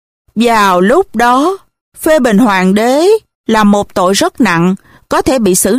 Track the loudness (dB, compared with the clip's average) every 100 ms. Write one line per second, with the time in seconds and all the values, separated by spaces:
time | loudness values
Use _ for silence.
0 | _ _ _ -4 0 0 0 2 2 0
1 | -2 -2 0 0 -2 -4 _ _ _ -8
2 | -2 0 2 2 2 0 0 0 0 0
3 | 0 0 -4 _ -4 0 2 0 -2 -2
4 | -2 0 -4 -2 -2 0 -2 -4 _ _
5 | _ -4 -2 0 0 0 -2